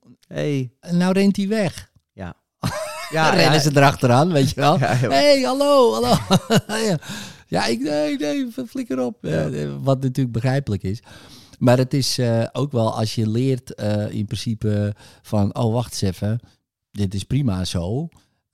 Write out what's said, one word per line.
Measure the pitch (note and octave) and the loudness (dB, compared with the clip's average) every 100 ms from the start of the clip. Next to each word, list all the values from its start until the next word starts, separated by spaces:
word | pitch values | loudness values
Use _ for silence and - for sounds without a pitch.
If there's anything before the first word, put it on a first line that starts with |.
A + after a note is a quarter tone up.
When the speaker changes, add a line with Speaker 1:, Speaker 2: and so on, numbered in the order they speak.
| - _ _ | -20 _ _
Speaker 1:
Hey. | D3 D3+ C#3 B2 - | -6 -2 -2 -4 -10
Speaker 2:
En | E3+ F3 | -4 0
nou | F#3 | 2
rent | F#3+ G3 G3 | 4 4 2
hij | G3 | 0
weg. | A3 F3+ - - _ _ | 0 -2 -4 -14 _ _
Speaker 1:
Ja. | - F2+ - _ _ | -14 -14 -14 _ _
Speaker 2:
<laughs> | - D5+ D#5 D#5 - | -4 -4 -4 -10 -6
Speaker 1:
Ja, | D#3 D#3+ | 0 2
Speaker 2:
Rennen | F3 E3 | 4 4
Speaker 1:
ja. | D3+ | 4
Speaker 2:
ze | D3 C#3 | 4 6
erachteraan, | C#3 C3+ B2+ A#2+ E3+ | 4 4 4 4 4
weet | D3+ C3+ | 2 2
je | |
wel. | - C#3 D3 | 2 2 2
Speaker 1:
Ja, | B2+ A#2+ | 2 0
joh. | B2 | 2
Speaker 2:
"Hey, | C4+ D4 C#4 | 4 4 4
hallo, | B3 C4 C#4+ C#4 A#3 | 2 0 2 4 4
hallo." | A3 A#3+ A3 - F#3+ - | 2 2 0 2 0 2
<laughs> | A3 - G#3+ A3 | 0 0 -2 0
Ja. | D#3+ - G#3+ - - _ | -2 -4 -14 -14 -20 _
Ja, | F3 A3+ | -2 -2
ik, | A#3 | -2
nee, | D4 D4 D4+ C#4 | -2 -2 -2 -2
nee, | D4 C#4+ B3+ | -4 -4 -6
f-, | A3+ A#3+ | -8 -10
flikker | C4 A#3+ B3+ | -10 -6 -4
op. | B3 G#3+ | -4 -6
Speaker 1:
Ja. | E3 D#3 D3+ | -4 -4 -2
Speaker 2:
Eh, | D3 D3 C#3+ | -4 -6 -4
wat | C3 C3 | -2 0
natuurlijk | C3+ B2+ B2+ | 0 -2 -2
begrijpelijk | A2+ C3 C#3 C#3 G2+ | -2 0 0 -2 -4
is. | F#2 G2+ - - - - - - | -4 -8 -10 -20 -20 -20 -20 0
Maar | B2 B2 | 4 4
het | B2+ | 2
is, | C#3+ B2 - | 0 -2 0
eh, | B2 A2+ A#2 | 0 0 0
ook | B2 C#3 | -4 -4
wel | B2 A2 A#2 | 0 0 0
als | A2 | -2
je | - G#2+ | -2 -2
leert, | A2 C3 B2+ - | 0 0 -2 -6
eh, | - G#2 G#2 G#2 | -6 -4 -2 -2
in | A2+ G2+ | -4 -6
principe | G2+ - A2 G#2+ G#2 G#2 G#2 - - | -6 -4 -4 -2 0 -2 -6 -14 -20
van, | - G#2+ G2+ - | -4 0 0 0
"Oh, | A#2 | 0
wacht | A#2 A#2 | 0 -4
eens | - G2 | -4 -4
even. | F2 G2+ A#2 - _ _ _ _ | -2 -4 -4 -8 _ _ _ _
Dit | - G2 | -4 -4
is | G2 | -4
prima | - B2+ C3+ F#2 | -4 -2 0 -2
zo. | F2+ F2+ E2+ A#2+ E3 - _ _ _ | -4 -4 -4 -4 -8 -12 _ _ _